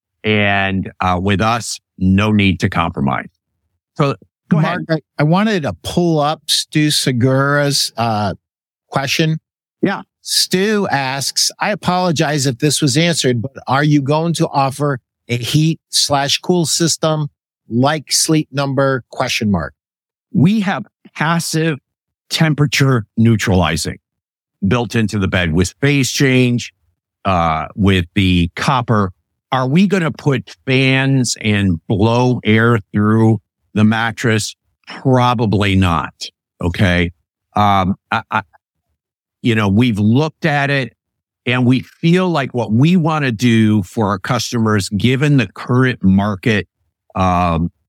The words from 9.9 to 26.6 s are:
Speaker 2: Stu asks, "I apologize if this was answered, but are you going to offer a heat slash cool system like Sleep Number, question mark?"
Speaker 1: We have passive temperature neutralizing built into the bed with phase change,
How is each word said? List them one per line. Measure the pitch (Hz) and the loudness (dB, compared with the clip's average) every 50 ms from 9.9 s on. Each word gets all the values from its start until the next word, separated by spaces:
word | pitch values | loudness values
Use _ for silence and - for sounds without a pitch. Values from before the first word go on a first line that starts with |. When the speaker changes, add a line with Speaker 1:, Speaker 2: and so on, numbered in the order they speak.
| 196 - - _ _ _ | -2 -6 -10 _ _ _
Speaker 2:
Stu | _ - - - - - - 185 196 220 214 208 196 - | _ -6 -4 -4 -2 0 0 0 0 0 0 0 0 0
asks, | 120 139 135 131 135 139 131 - - - - - - - | -2 -2 -2 -4 -4 -4 -6 -6 -2 -2 -2 -2 -2 -4
"I | 156 196 | -4 -4
apologize | 214 165 - - 180 180 185 180 160 143 160 143 151 151 127 | -4 -4 -2 -2 0 0 0 0 0 0 0 0 0 -2 -2
if | 139 123 - | -2 -2 0
this | 147 151 135 - | 0 0 0 0
was | 156 143 117 | 0 0 2
answered, | 151 170 175 160 - - 131 123 117 | 2 0 0 0 0 0 0 -2 -2
but | 104 - - - - | -4 -8 -10 -12 -4
are | - 123 139 151 | -2 0 0 2
you | 151 147 147 | 2 2 2
going | 139 127 147 156 165 170 160 | 2 0 -2 0 0 -2 -2
to | - 165 - | -2 -2 -2
offer | - 143 135 135 139 - 147 143 143 117 - _ _ _ _ - | 0 0 -2 -2 -2 -2 -4 -2 -4 -4 -8 _ _ _ _ -6
a | 120 | -6
heat | 120 120 - - 151 156 160 165 - _ _ | -6 -4 0 2 2 2 2 0 -4 _ _
slash | - - - - 147 139 139 139 - - | -4 -2 0 0 0 0 0 -2 -4 -4
cool | - - 180 180 165 | 0 0 0 0 0
system | - - - 170 160 - - - 160 156 156 151 147 - _ _ _ _ _ _ _ | 0 -2 -2 0 -2 -2 -2 -2 -2 0 -2 -4 -6 -8 _ _ _ _ _ _ _
like | 110 120 131 143 156 156 127 - | 0 0 2 2 0 -2 -4 -4
Sleep | - - - - 160 156 147 - | -2 -2 0 2 0 0 0 -2
Number, | 131 143 143 139 131 139 139 135 135 127 - _ | -4 -4 -4 -2 0 0 0 0 0 -2 -6 _
question | - - 135 127 - - 113 104 | -6 -6 -4 -4 -2 -2 0 0
mark?" | 98 85 73 69 - _ _ _ _ _ _ _ _ _ _ _ | 0 -2 -2 -8 -12 _ _ _ _ _ _ _ _ _ _ _
Speaker 1:
We | - 165 143 185 214 226 | 0 2 4 4 2 2
have | 190 185 175 131 - - _ _ _ - _ | 0 -2 -4 -4 -8 -12 _ _ _ -20 _
passive | - 151 156 170 170 - - - 160 160 165 151 131 _ _ _ _ _ _ _ _ _ _ | -4 -2 0 0 0 -2 -2 -2 -2 -2 -2 -4 -6 _ _ _ _ _ _ _ _ _ _
temperature | - - 160 160 147 135 147 - - - 143 135 131 117 104 - _ | -2 0 2 0 2 2 0 0 2 2 2 2 2 0 -2 -4 _
neutralizing | - 113 117 113 101 - - 92 92 87 78 82 80 - 78 60 - _ _ _ _ _ _ _ _ _ _ _ _ 101 | 2 4 4 4 2 2 2 2 2 2 2 0 -2 -4 -6 -8 -10 _ _ _ _ _ _ _ _ _ _ _ _ -2
built | 95 120 120 120 101 - | 0 0 0 -2 -2 -2
into | 117 110 98 - | -2 -2 0 0
the | 104 95 | -2 -2
bed | 90 - 92 87 85 76 | 0 0 0 0 0 2
with | 87 90 - - _ | 0 0 0 -2 _
phase | - 139 143 139 127 - | 0 0 2 2 0 -2
change, | - - 143 131 127 127 127 123 120 117 | 0 0 2 2 4 4 2 2 0 -2